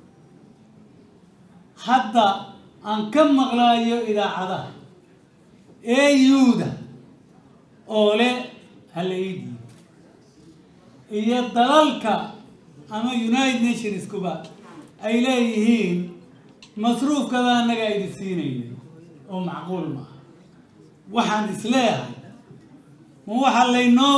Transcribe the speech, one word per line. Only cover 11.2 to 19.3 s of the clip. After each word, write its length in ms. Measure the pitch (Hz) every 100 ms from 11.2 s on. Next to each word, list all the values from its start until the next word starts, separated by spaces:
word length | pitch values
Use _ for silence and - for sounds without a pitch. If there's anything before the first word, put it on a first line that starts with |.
| 220 247 240
dalalka 680 | 233 247 311 294 - 220 220 - - - - _ - -
ama 240 | 214 240
United 480 | 240 226 254 262 233
Nations-kuba 680 | 240 - 214 185 - 196 175 160 - - - - - -
ay 180 | 208 240
leeyihiin, 760 | 254 247 233 214 226 226 180 175 175 - - - - - - 208
Masruufka 600 | 233 226 277 294 - 247
baa 160 | 247 240
annaga 280 | 233 226 214
idin 220 | 202 185
siinayna, 640 | - 190 175 139 123 117 - - - - -
oo 140 | -